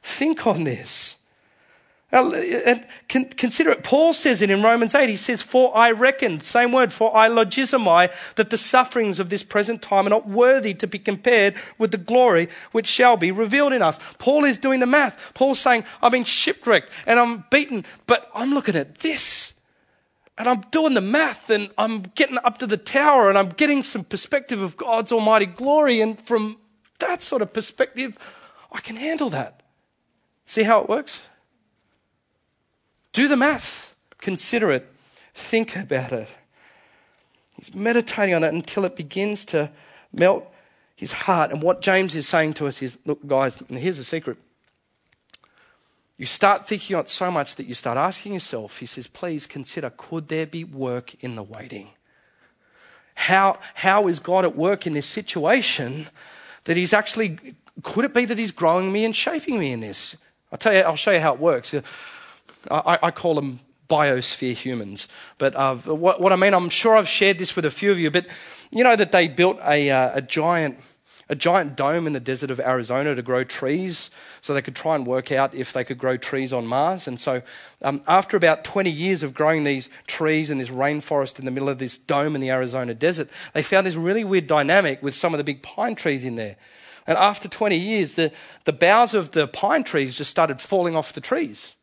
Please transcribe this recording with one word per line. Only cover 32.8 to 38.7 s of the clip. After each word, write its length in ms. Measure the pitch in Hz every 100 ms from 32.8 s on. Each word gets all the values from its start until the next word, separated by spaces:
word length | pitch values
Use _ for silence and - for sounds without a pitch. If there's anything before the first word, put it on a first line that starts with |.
| _ _ _
Do 140 | - 277
the 100 | 277
math. 580 | 277 285 - - - _ _ _
Consider 520 | - 185 - 240 208
it. 160 | 131 - _ _ _ _
Think 420 | - - 220 220 180
about 360 | - 131 127
it. 180 | 123 107 - _ _ _ _ _ _ _ _ _ _ _ -
He's 180 | -
meditating 600 | 190 214 233 233 - 202 170
on 60 |
that 120 | 160
until 320 | 160 156